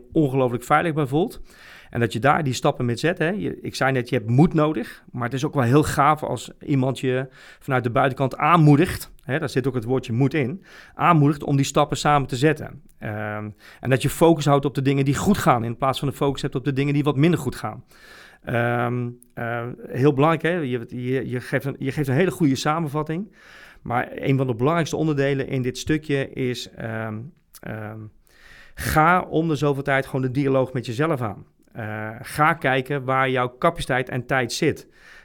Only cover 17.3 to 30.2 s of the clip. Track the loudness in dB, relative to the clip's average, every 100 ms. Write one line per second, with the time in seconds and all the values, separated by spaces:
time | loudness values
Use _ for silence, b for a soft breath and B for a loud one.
17.3 | 2 -2 -6 -8 -10 B B B B B
18.3 | B -4 -2 0 0 -2 -2 -6 -10 _
19.3 | -10 -8 -6 -8 -12 -8 2 4 4 2
20.3 | 2 0 -2 -2 -4 -6 -6 -2 -2 -2
21.3 | -6 -4 -4 -4 -4 -4 -2 0 2 2
22.3 | 2 2 2 0 -2 -2 -4 -4 -6 -8
23.3 | B B B B B -4 -4 -4 -4 0
24.3 | 0 0 0 2 2 0 -2 0 0 0
25.3 | 0 -2 -2 -2 -4 -2 -2 0 -2 -2
26.3 | -4 -4 -4 -10 -12 -8 -8 -8 -8 -12
27.3 | -18 _ -16 -12 -12 -12 -12 -16 -20 B
28.3 | B B B B -8 0 4 4 4 2
29.3 | -2 0 0 0 0 0 -2 -2 -4